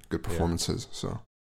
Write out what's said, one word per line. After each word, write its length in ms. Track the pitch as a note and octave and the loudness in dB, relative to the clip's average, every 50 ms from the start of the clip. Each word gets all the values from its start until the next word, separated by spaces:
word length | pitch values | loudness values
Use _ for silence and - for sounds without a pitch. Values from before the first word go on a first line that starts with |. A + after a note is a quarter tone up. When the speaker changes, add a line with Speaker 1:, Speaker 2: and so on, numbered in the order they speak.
| - - | -6 -2
Speaker 1:
good 120 | - D#2+ | -2 -2
Speaker 2:
Yeah. 60 | - | 0
Speaker 1:
performances. 600 | - F#2 E2 E2+ E2+ E2+ E2+ - - - - - - | 0 2 4 4 4 4 2 2 0 0 -2 -2 -6
So, 280 | - - - F2+ - - - _ _ - | -6 -6 -4 -4 -4 -6 -8 _ _ -20